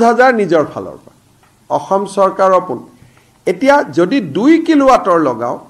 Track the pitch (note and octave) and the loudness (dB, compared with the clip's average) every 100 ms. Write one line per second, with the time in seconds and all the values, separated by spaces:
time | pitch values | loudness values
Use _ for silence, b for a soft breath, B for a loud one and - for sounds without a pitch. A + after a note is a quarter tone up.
0 | A#3 A#3 B3+ A3+ F#3 E3 D3+ A2 F#2 C2+ | 2 4 2 2 0 0 -2 -6 -14 -16
1 | - _ _ _ _ _ - C#3 - G3 | -20 _ _ _ _ _ -6 -6 -2 -4
2 | G3+ G3+ F#3+ - F#3+ F#3 - A#2+ - _ | -4 -2 -2 0 2 0 -2 -12 -14 _
3 | b b b b - F3+ C4+ C#4+ A3 D3 | b b b b -6 -2 2 2 0 -2
4 | F3+ C#4 E3 F#3 C4 D#4+ D#4+ D4 C4+ A#3 | 0 -2 -4 -2 2 2 2 2 4 2
5 | G3+ E3+ C#3+ A2+ A#2+ D#3 | 2 0 0 -2 -6 -8